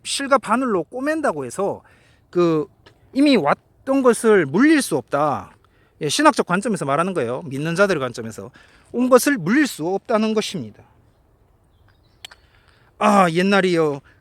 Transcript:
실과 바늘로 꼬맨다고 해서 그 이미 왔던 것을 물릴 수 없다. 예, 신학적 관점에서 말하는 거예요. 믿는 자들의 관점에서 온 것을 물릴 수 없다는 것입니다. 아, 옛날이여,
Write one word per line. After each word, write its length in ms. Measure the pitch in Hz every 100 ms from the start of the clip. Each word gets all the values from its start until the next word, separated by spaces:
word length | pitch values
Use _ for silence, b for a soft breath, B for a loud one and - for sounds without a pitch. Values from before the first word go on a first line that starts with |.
실과 340 | - - 269 269
바늘로 460 | - 240 262 185
꼬맨다고 640 | - 254 285 320 269 151 123
해서 380 | 185 196 101 b b b b _
그 380 | 175 170 156 - _ - _ _
이미 220 | 262 294 233
왔던 680 | 143 190 _ _ 262 277
것을 420 | 254 220 226 202 135
물릴 360 | 175 302 302
수 140 | - 143
없다. 560 | - 143 151 107 90 _ _ _ _ -
예, 80 | 151
신학적 360 | - 302 254 -
관점에서 400 | 180 240 180 143
말하는 280 | 143 185
거예요. 280 | 170 117 135 175
믿는 300 | 135 160 170
자들의 240 | 202 156
관점에서 520 | 127 123 110 107 98 b b b b
온 180 | 240 254
것을 280 | 254 294 254
물릴 280 | 156 285 277
수 220 | - 165
없다는 480 | 196 - 220 220 214
것입니다. 480 | - 170 107 - - _ _ _ _ _ _ _ _ _ _ _ _ _ - b b b b b b -
아, 300 | 208 202 175
옛날이여, 720 | 165 196 196 185 165 156 139 b b